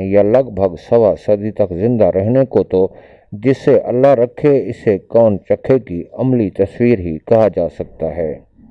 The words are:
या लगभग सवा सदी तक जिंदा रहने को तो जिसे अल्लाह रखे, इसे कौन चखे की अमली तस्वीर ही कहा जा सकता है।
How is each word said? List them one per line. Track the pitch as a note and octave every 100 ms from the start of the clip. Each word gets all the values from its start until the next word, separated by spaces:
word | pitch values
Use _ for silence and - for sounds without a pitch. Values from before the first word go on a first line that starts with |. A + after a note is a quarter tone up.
| F#2+
या | G2+
लगभग | G#2 B2 B2 F#2+ F#2+ E2
सवा | - A#2 G#2 D#2+
सदी | - G2+ G#2+
तक | G2 G2
जिंदा | E2+ A2+ A#2 F2+
रहने | F#2 G#2+ C3 C3
को | G#2+
तो | F2 F#2 F#2+ - - _ _
जिसे | G#2 B2 C3+ D3 A2+
अल्लाह | - B2 C#3
रखे, | A#2+ A#2+ - D3 C3+
इसे | G2 - A2+ F#2+
कौन | - A#2 A2+ F#2+ -
चखे | G#2 - C3
की | G#2+ E2+ - -
अमली | B2+ B2 F#2+
तस्वीर | - F#2+ - A#2+ G#2
ही | F2 D#2 -
कहा | A2+ G#2
जा | F2+ E2
सकता | - E2 - D#2+
है। | D#2+ D#2 - - _ -